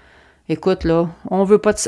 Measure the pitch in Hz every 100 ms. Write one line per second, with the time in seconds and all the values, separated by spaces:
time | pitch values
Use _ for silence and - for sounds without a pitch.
0 | _ - _ _ - 156 190 185 165 165
1 | 170 - - 185 190 208 214 208